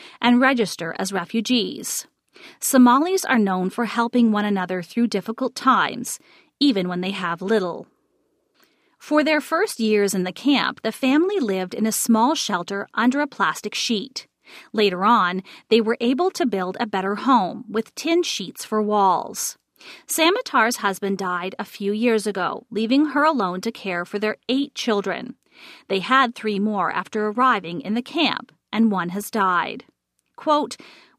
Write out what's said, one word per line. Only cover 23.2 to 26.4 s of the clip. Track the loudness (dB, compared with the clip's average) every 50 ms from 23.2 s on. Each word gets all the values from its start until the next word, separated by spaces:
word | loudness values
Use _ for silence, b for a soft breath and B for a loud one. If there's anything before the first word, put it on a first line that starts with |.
| 2
alone | 2 2 2 -2 -2 -4 -4
to | -6 -6
care | -8 -6 -8 -6 -4 -4 -6
for | -6 -4 -4
their | -2 -4 -4 -6 _ -2
eight | -2 -2 -2 -4 -6
children. | -6 -2 0 0 0 0 -2 -6 -6 -8 -12 -14 -18 B B B B B B B B B B
They | -4 -2
had | 0 2 4 4 4 2 -2
three | -4